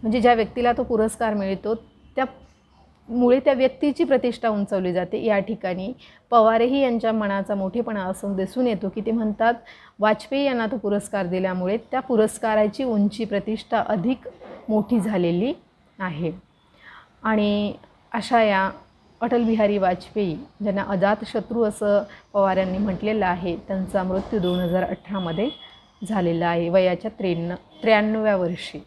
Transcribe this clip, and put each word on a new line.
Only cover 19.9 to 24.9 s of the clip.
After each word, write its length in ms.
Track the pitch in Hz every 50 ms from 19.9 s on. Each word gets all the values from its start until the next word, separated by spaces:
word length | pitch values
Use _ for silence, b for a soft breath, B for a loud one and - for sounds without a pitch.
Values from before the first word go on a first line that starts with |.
| 185 180 - - - 214 208 185 156 139 - - _ _
ज्यांना 220 | 208 208 190 202 196 -
अजातशत्रू 760 | - 180 170 196 208 208 226 - - 226 202 - 233 233 233
असं 400 | 208 208 - 214 208 202 202 202 208 B B B B _
पवार 240 | 202 196 190 185 185
यांनी 200 | 190 185 185 190
म्हटलेलं 480 | 202 208 185 175 - 208 220 220 196
आहे, 300 | 180 175 175 175 185 170
त्यांचा 480 | 180 - - 196 190 185 180 - 202 185
मृत्यू 360 | 185 185 190 190 - - 214
दोन 200 | 180 180 180 180
हजार 240 | 180 175 175 185 190
अठरामध्ये 680 | -